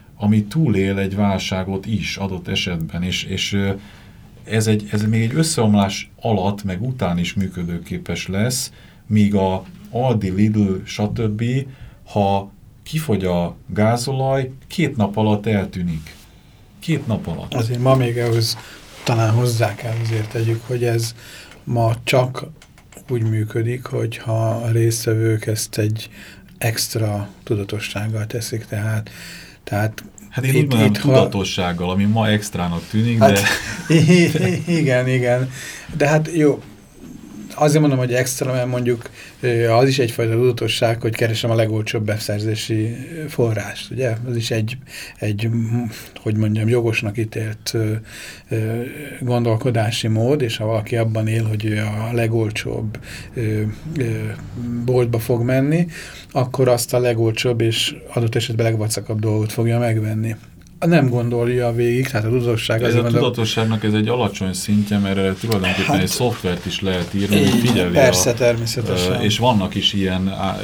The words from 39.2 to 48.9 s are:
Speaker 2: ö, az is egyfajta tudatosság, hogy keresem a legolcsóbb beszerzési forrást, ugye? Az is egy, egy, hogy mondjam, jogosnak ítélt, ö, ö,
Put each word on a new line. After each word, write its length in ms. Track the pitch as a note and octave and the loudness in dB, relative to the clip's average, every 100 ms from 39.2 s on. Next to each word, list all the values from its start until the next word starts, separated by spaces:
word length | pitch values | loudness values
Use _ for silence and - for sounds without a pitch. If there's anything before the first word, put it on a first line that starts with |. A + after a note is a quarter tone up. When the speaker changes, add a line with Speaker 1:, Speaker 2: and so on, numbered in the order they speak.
| - - | -20 -4
Speaker 2:
ö, 300 | B2+ A#2 A#2 | 0 2 4
az 180 | A#2 C3+ | 6 6
is 120 | C3 | 4
egyfajta 320 | A#2+ - A2+ | 0 0 0
tudatosság, 720 | A2+ B2+ A#2 A2+ - A#2 A#2 | 2 2 2 -2 0 0 2
hogy 140 | A#2+ A2 | -2 0
keresem 360 | A#2 A2 A#2+ | 0 0 0
a 40 | A2+ | 2
legolcsóbb 500 | A2+ G#2+ G#2+ A#2 G#2+ | 2 0 -2 -2 -2
beszerzési 920 | G#2 - G#2 A2 G#2+ - A2 G#2+ A#2+ C3 E3+ D3+ | -2 -2 -2 -2 -2 -2 -2 -2 -6 -10 -10 -6
forrást, 640 | - A#2 A2 G2+ - - | 0 0 0 -4 -10 -10
ugye? 240 | A#2+ B2+ A2+ B2 | -4 -2 -2 -4
Az 80 | A#2 | -4
is 160 | A2+ | -2
egy, 260 | A2+ A2 B2+ - - - - | -2 -2 -6 -12 -16 -16 -6
egy, 300 | G#2+ G#2 A2+ A#2 A2+ A#2+ A#2 - - - | -4 -2 -2 0 0 -2 -4 -8 -16 -8
hogy 220 | A2+ G#2+ | -2 0
mondjam, 300 | G#2+ G#2+ A2 | 2 2 2
jogosnak 500 | B2 A2+ A2 G#2+ G#2+ | 2 2 0 -2 -4
ítélt, 540 | A2 A2+ A2 G#2+ - | -4 -4 -6 -8 -4
ö, 180 | A#2 G#2+ A2 - - - - - | -2 0 -2 -8 -16 -16 -16 -6
ö, 320 | A2+ A2 A#2 B2+ | -4 -2 -4 -6